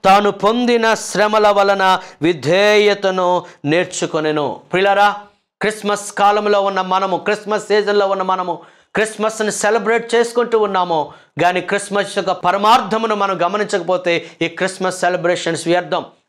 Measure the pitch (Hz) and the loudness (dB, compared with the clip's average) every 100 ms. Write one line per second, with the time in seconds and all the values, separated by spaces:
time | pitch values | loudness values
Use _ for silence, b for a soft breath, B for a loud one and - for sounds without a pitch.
0 | 190 196 208 202 202 233 247 233 226 214 | 6 4 4 0 0 2 2 2 2 0
1 | - - 214 214 208 202 196 196 190 180 | -2 0 2 4 4 4 2 2 2 2
2 | B B 156 170 131 180 208 208 208 202 | B B -2 0 0 2 4 4 4 2
3 | 196 185 180 180 170 B 143 160 180 - | 0 0 0 0 -4 B -2 0 -2 -4
4 | 160 160 156 151 139 - _ 180 196 196 | -4 -2 -2 -2 -4 -6 _ 0 2 4
5 | 208 185 - _ _ _ 202 208 202 208 | 2 0 -12 _ _ _ -6 -4 -4 -4
6 | 208 - 202 208 208 202 196 190 185 185 | -6 0 2 2 2 2 0 -2 -2 0
7 | 190 175 190 208 208 214 208 208 202 202 | 0 -2 -2 -4 -2 -4 0 0 2 2
8 | 196 190 190 185 180 165 B B B - | 2 0 -2 -2 -4 -8 B B B -4
9 | 214 214 214 220 214 196 208 220 208 233 | -4 -2 -4 -2 -4 -2 0 0 0 -2
10 | 233 233 233 240 233 226 208 190 175 165 | 0 0 2 0 0 0 2 0 0 -2
11 | 135 B B - 170 180 180 196 196 202 | -4 B B 0 0 0 -2 -4 -2 -4
12 | 190 - 180 180 180 196 214 247 208 220 | -2 -4 -2 -2 0 2 4 4 2 -4
13 | 220 214 196 185 175 202 208 196 170 180 | -2 -2 -2 0 -2 -2 -2 -2 -2 -2
14 | 180 170 B B 165 - 185 185 185 185 | 0 -2 B B -6 -4 -6 -4 -6 -2
15 | 175 180 170 170 170 165 170 175 165 175 | -2 0 0 0 -2 -4 0 -2 0 -6
16 | 131 _ | -6 _